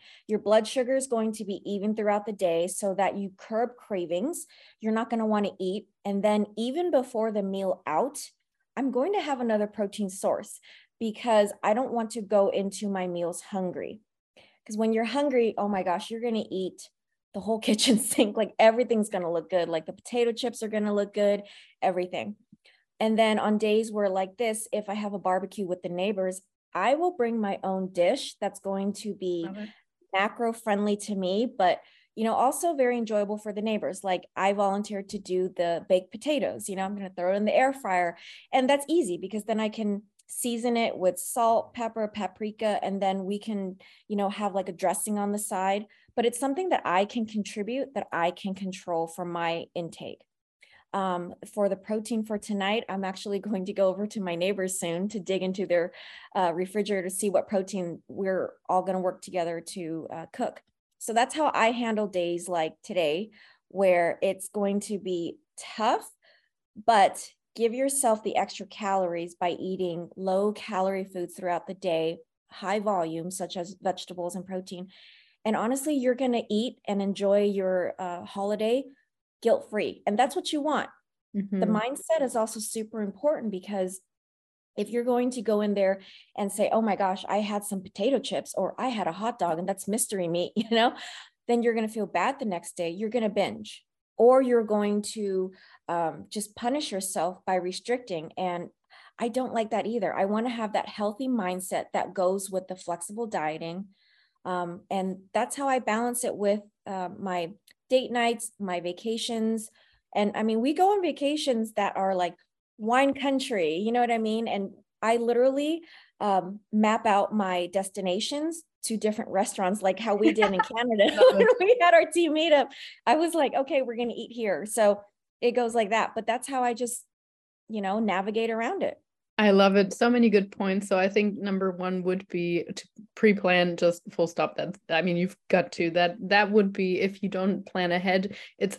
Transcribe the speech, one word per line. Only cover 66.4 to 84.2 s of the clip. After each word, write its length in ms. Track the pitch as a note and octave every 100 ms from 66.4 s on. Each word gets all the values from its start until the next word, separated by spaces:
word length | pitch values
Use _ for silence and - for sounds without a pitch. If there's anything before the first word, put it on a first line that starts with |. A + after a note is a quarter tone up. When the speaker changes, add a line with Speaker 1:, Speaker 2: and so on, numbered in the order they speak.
| _ _ _ - G#3+
Speaker 1:
but 460 | A3 F#3 - - _ _ -
give 180 | A3+
yourself 480 | B3 C4+ C4+ A#3 G#3+
the 120 | G#3+ -
extra 300 | G3 - G#3
calories 680 | - G3+ G3 F3+ E3+ E3+ -
by 160 | F3+
eating 580 | - F#3 F#3 F3+ E3+ E3+ -
low 340 | F#3+ F#3 G#3
calorie 540 | G#3 - G3 F#3+ F#3+ F#3+
foods 300 | F#3+ F3 -
throughout 320 | F3+ F3 -
the 60 |
day, 460 | F#3+ F#3 D#3+ D#3+ E3 - _ _
high 300 | - F3+ G#3
volume, 520 | G#3 F#3+ E3 E3 E3+
such 240 | F#3 F3 F#3+
as 200 | F3 F#3+
vegetables 540 | F#3+ F3+ - F3+ F3 F3+
and 100 | F3+
protein. 440 | F#3 F#3 F3+ F#3 - - - _ _ A3
And 100 | G#3+
honestly, 400 | A3+ C4+ D4 C#4+
you're 200 | B3 B3
gonna 280 | C4 A#3 A3
eat 300 | G#3 B3 - -
and 160 | G3+
enjoy 420 | G3 G3 G3 G3+ G#3
your, 480 | G3 F#3 F#3 E3 -
uh, 280 | F#3 F3 G#3
holiday 580 | G3+ G3+ G#3 A3 B3+ C#4 - _ _ _ _
guilt-free. 640 | A3+ - - G#3+ C#3+ - -
And 140 | G#3
that's 160 | C4+ F4+
what 180 | F4
you 80 | D4+
want. 280 | D4 B3+ - - _ _ _ G#3
Speaker 2:
Mm-hmm. 240 | G3 G3
Speaker 1:
The 60 | -
mindset 560 | G#3+ A#3 C#4+ - D#4+
is 140 | C4 A#3+
also 240 | A3 A3+
super 420 | G#3+ A3+ A3 A3
important 500 | G3+ G3+ D4 D#4 A3+
because 500 | F#3 F#3+ G#3 F#3 F#3+ _ _